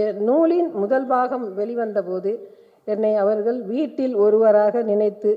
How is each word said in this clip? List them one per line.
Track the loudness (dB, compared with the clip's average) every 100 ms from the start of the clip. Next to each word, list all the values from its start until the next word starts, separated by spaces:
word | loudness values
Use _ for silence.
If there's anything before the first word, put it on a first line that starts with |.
| 0
நூலின் | -2 0 2 2 2 0
முதல் | -2 0 0 0
பாகம் | 0 0 -4 -6 -6
வெளிவந்தபோது | -6 -4 -4 -4 -4 -4 -4 -6 -10 -20 _ _ -6
என்னை | -2 0 2
அவர்கள் | 0 0 -2 -4
வீட்டில் | -6 -4 -4 -4 -2 2
ஒருவராக | 4 6 6 6 4 0
நினைத்து | 0 0 0 0 -2